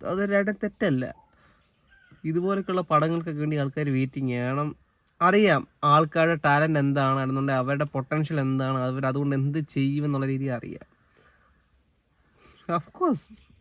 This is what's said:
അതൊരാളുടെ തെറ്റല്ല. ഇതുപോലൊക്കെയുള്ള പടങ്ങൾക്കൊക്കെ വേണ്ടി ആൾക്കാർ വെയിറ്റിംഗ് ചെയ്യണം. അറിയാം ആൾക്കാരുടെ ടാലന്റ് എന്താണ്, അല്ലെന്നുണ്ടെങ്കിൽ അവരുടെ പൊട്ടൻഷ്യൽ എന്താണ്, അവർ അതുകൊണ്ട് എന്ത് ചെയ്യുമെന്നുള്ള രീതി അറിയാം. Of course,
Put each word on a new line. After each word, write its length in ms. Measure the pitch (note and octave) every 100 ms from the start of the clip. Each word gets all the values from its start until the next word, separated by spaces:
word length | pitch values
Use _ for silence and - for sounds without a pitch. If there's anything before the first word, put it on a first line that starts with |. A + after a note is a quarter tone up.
അതൊരാളുടെ 480 | - F3+ G3+ G3+ G3+
തെറ്റല്ല. 760 | G3 G#3 - G3 C3 B2+ - _ _ _ _ _ _ _ - _ -
ഇതുപോലൊക്കെയുള്ള 580 | D#3 E3 F#3 G3 F#3+ F#3
പടങ്ങൾക്കൊക്കെ 580 | F3 D3+ D#3 E3+ E3 D3
വേണ്ടി 160 | D3+ D3+
ആൾക്കാർ 340 | C#3 D3+ C#3+
വെയിറ്റിംഗ് 420 | C3 C3+ C#3 C3
ചെയ്യണം. 440 | B2 B2 C3+ D3+ - _ _ _ -
അറിയാം 460 | F3 G3+ G3+ C#3 - _
ആൾക്കാരുടെ 500 | D3 D3+ D#3 E3 E3 D#3+
ടാലന്റ് 340 | D3 C#3+ D#3 D3+
എന്താണ്, 400 | C#3 C#3 C3+ C3+
അല്ലെന്നുണ്ടെങ്കിൽ 400 | C3 C3+ C#3 C3
അവരുടെ 240 | B2+ C#3+
പൊട്ടൻഷ്യൽ 560 | D3 C#3 C3 D3+ D3+ D#3
എന്താണ്, 380 | C3+ C3 C3 C3
അവർ 280 | B2+ C3 C3
അതുകൊണ്ട് 300 | C#3 C#3+ C3+
എന്ത് 220 | C#3 D#3
ചെയ്യുമെന്നുള്ള 680 | D3 C#3 C3+ C#3+ D3 C3+ C3+
രീതി 180 | C3+
അറിയാം. 520 | C3+ A#2+ - - - _ _ _ _ _ _ _ _ _ _ _ _ _ _ _ - - - E3+
Of 60 |
course, 560 | - - F4+ F3+ - A3 - _